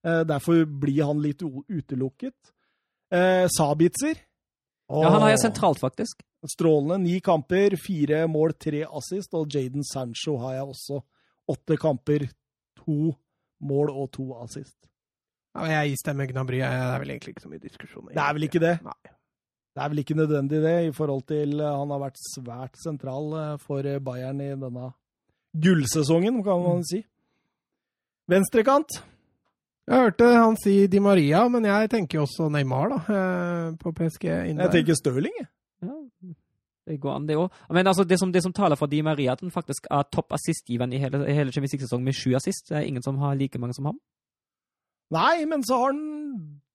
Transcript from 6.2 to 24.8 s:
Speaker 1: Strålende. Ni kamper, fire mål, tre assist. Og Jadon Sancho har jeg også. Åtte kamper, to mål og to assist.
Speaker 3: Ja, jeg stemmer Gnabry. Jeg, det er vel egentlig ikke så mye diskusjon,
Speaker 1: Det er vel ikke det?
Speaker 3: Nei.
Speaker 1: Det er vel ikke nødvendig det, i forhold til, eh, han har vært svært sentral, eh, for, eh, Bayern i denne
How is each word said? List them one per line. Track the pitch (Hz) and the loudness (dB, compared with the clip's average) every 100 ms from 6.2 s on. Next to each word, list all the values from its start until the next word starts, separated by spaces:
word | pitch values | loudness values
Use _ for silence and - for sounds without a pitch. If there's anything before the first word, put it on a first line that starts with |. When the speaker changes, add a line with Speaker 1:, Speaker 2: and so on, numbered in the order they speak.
| _ _ | _ _
Speaker 1:
Strålende. | 151 - 165 151 143 190 | -14 0 2 4 2 0
Ni | 175 180 | 0 0
kamper, | 190 160 - 180 202 190 | 2 0 2 2 2 2
fire | - 170 143 151 165 | -4 -2 2 2 2
mål, | 156 160 - | 2 0 0
tre | 160 147 | -4 -4
assist. | 156 151 - 185 190 | -6 -10 -8 -8 -6
Og | 170 151 | -4 -2
Jadon | 143 127 139 | -4 -4 -6
Sancho | 139 139 123 113 160 135 | -6 -8 -8 -8 -6 -6
har | 127 | -6
jeg | 131 139 | -8 -10
også. | 135 - 143 - _ _ _ - | -12 -10 -10 -10 _ _ _ -8
Åtte | 143 - 151 | -8 -2 0
kamper, | 156 127 - 147 135 _ _ _ _ _ | 0 -2 0 -2 -2 _ _ _ _ _
to | - 147 160 143 _ _ _ _ | -4 -2 -2 -4 _ _ _ _
mål | 143 139 147 | -4 0 0
og | 135 135 | -2 -8
to | - 131 120 | -8 -12 -12
assist. | 120 - - _ _ _ _ _ _ _ _ | -14 -16 -18 _ _ _ _ _ _ _ _
Speaker 3:
Ja, | - 160 156 | -8 -2 0
jeg | 147 139 | 0 -4
stemmer | - 139 135 | -4 -4 -4
Gnabry. | 131 131 127 | -4 -4 -2
Jeg, | 131 | -2
det | 127 127 | -2 -2
er | 127 | -4
vel | 139 | -6
egentlig | 131 - - | -10 -14 -18
ikke | - | -18
så | |
mye | 78 | -18
diskusjon, | - - - - - | -18 -20 -20 -20 -8
Speaker 1:
Det | 151 | -2
er | 143 | -2
vel | 151 | -2
ikke | 151 170 | -2 2
det? | 165 170 | 2 0
Speaker 3:
Nei. | - - - _ _ _ _ _ _ - | -6 -18 -20 _ _ _ _ _ _ -10
Speaker 1:
Det | |
er | 139 | -6
vel | 151 | -4
ikke | 135 156 | -2 0
nødvendig | 156 147 139 156 | 2 2 0 2
det, | 160 170 165 | 2 2 0
i | |
forhold | 135 151 135 - | -2 -4 -4 -4
til, | 151 147 147 | -4 -2 -2
eh, | 151 143 | -2 -2
han | 143 | -4
har | 143 | -6
vært | 139 - | -8 -12
svært | - - 120 120 131 - | -16 -14 -12 -12 -14 -10
sentral, | 165 147 135 135 151 156 | -10 -8 -8 -8 -6 -6
eh, | 151 147 | -6 -8
for, | - 139 139 | -6 -4 -2
eh, | 139 | -4
Bayern | 135 127 131 139 | -6 -8 -8 -6
i | 139 | -6
denne | 139 131 123 | -8 -10 -10